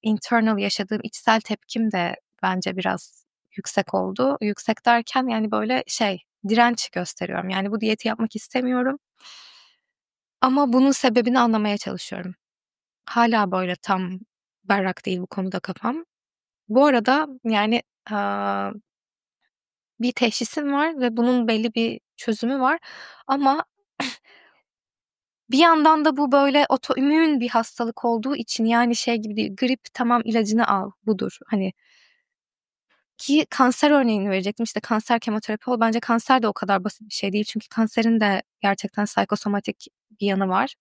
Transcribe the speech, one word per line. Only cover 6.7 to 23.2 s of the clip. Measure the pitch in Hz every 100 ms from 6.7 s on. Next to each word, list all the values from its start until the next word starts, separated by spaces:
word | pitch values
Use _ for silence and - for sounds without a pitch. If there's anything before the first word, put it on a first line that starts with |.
| 240 -
gösteriyorum. | - 180 - 180 185 185
Yani | 190 196
bu | 214
diyeti | 220 214 226
yapmak | 220 226 214
istemiyorum. | - 254 247 247 247 285 _ _ - - - - _ _ _ _ _ _ _ _
Ama | 254 262 285
bunun | 247 269
sebebini | 269 262 226 233 254
anlamaya | 233 220 208 208
çalışıyorum. | - 185 - 185 185 180 _ _ _ _ _ _ -
Hala | 233 233 226 196
böyle | 185 185 180
tam | - 190 180 185 - _ _ _
berrak | 190 202 185 185 -
değil | 180
bu | 185
konuda | - 190 185
kafam. | - 185 226 294 330 _ _ _ _ _ _
Bu | 220 294
arada | 254 226 277 302 254
yani, | 226 220 214 233 - _ -
aa, | 208 202 202 202 196 196 208 _ _ _ _ _ _ _ _ _ _ _ _
bir | 240
teşhisim | - 240 - 233 - 285
var | 277 311 311
ve | 247 226
bunun | 240 247 226
belli | 220 226
bir | 226 226 - _ -
çözümü | - 214 233 277
var. | 254 330 - - - -